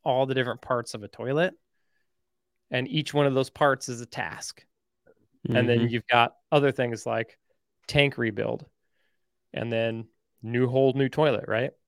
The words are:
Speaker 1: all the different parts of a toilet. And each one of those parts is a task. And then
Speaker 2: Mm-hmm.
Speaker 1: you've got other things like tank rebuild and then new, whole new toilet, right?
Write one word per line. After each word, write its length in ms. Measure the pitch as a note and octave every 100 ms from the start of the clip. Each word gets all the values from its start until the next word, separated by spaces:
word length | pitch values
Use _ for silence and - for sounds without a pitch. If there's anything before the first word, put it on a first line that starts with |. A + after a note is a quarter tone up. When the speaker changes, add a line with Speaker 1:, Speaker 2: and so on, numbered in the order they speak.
Speaker 1:
all 220 | D#3 B2+ C3+
the 100 | C3
different 260 | B2 A#2
parts 320 | - B2 A#2
of 80 | A2+
a 40 | G2+
toilet. 480 | - A#2 C#3+ F3+ - _ _ _ _ _ _ _ _ _ _ _
And 180 | B2+ C3
each 260 | D#3 D3
one 120 | C#3+ C#3+
of 80 |
those 160 | C3 C3
parts 380 | - D3 C3 -
is 120 | A#2+
a 40 | A#2+
task. 600 | - F2+ - - - _ _ _ _ _ _ _ _ -
And 180 | A#2+ A#2+
then 120 | A#2+
Speaker 2:
Mm-hmm. 80 | A#2
Speaker 1:
you've 200 | A#2 -
got 280 | A#2+ A#2+ - _
other 200 | D3+ C#3+
things 340 | C3 B2 A2+ -
like 340 | A2+ A2+ _ _ _ _ _ -
tank 300 | D3 C#3+ C3
rebuild 480 | A#2 G2+ A2 A#2 - _ _ _ _ _ _ _ _
and 200 | - A#2
then 360 | A2+ A2+ A2+ A2 _ _ _
new, 260 | A2+ A#2+ B2+
whole 260 | B2+ C3+
new 160 | C3 C3+
toilet, 360 | C#3 D3+ G#2+ -
right? 240 | G#2+ C3+ -